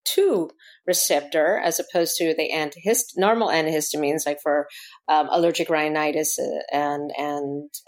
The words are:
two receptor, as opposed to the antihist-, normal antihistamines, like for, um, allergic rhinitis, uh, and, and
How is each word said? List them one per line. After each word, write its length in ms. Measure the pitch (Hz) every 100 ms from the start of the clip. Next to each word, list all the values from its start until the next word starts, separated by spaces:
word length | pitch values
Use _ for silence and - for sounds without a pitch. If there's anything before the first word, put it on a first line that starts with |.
| -
two 460 | - 392 214 160 - - - -
receptor, 720 | 180 - 147 143 160 151 156
as 220 | 170 165
opposed 360 | - 180 165 -
to 160 | 165 160
the 160 | 156 156
antihist-, 640 | 151 156 190 233 - -
normal 320 | 196 233 208
antihistamines, 760 | 160 156 156 151 151 147 156 147
like 140 | 147
for, 280 | 151 147 143 - - - -
um, 200 | 156 147
allergic 380 | 170 170 160 165
rhinitis, 720 | 160 151 156 151 151 156 -
uh, 220 | 143 151 -
and, 380 | 143 147 143 147 -
and 520 | 147 143 143 143 147 -